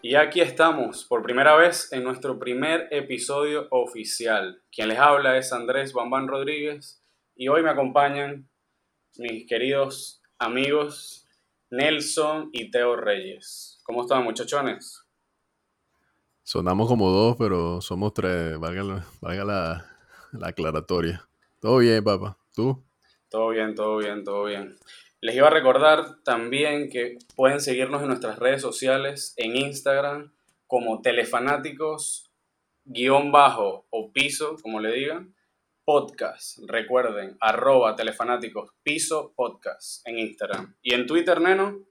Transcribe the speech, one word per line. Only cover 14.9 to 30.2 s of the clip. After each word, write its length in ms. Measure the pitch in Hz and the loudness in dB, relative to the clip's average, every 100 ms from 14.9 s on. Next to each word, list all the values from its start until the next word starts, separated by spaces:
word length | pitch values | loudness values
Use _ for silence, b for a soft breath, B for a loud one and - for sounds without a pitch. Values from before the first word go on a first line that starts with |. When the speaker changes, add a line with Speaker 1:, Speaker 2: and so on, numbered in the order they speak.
| - _ _ _ _ _ _ _ _ _ _ _ _ _ _ | -20 _ _ _ _ _ _ _ _ _ _ _ _ _ _
Speaker 2:
Sonamos 420 | - - 90 92 113 | -8 -4 -2 0 2
como 240 | 120 95 | 2 4
dos, 240 | 92 113 120 | 4 2 2
pero 440 | 110 90 85 87 | 0 0 -2 -4
somos 340 | - 90 104 | -6 -4 -4
tres, 420 | - 92 90 82 78 | -2 -2 -2 -4 -6
valga 280 | 82 92 | -8 -6
la, 200 | 98 95 85 - | -6 -8 -12 -14
valga 240 | - 90 | -8 -6
la, 420 | 101 101 82 87 B B B B B | -4 -4 -4 -6 B B B B B
la 160 | 117 85 | -12 -10
aclaratoria. 800 | 85 80 78 80 90 82 87 _ _ _ _ | -6 -4 -4 -2 -2 -2 -6 _ _ _ _
Todo 180 | 107 127 | 2 6
bien, 260 | 120 110 | 6 6
papá. 340 | 104 98 98 - _ | 2 -2 -4 -12 _
¿Tú? 260 | - 123 131 _ _ _ _ _ | -4 -2 -4 _ _ _ _ _
Speaker 1:
Todo 200 | 110 113 | -4 -2
bien, 260 | 113 110 | -2 -4
todo 220 | 110 107 107 | -4 -2 -2
bien, 240 | 104 104 | -4 -6
todo 220 | 98 101 | -6 -4
bien. 320 | 104 101 98 - B B B _ | -4 -6 -10 -18 B B B _
Les 140 | 113 123 | -4 6
iba 100 | 147 | 8
a 40 | |
recordar 680 | 160 131 131 156 156 - - | 8 6 6 6 6 2 -8
también 680 | - 120 120 139 151 147 147 | -2 -2 0 0 0 -2 -4
que 260 | 123 120 120 _ | -6 -6 -8 _
pueden 240 | - 131 143 | 4 4 4
seguirnos 440 | 139 127 131 143 | -2 -2 -2 -2
en 60 | 139 | -2
nuestras 300 | 131 117 104 | -4 -4 0
redes 220 | 123 135 | 0 0
sociales, 720 | 135 - 135 135 139 139 - - | -4 -4 0 0 0 -8 -12 -6
en 180 | 113 127 | -2 -2
Instagram, 760 | 139 139 139 139 143 147 | -2 -4 0 0 -2 -6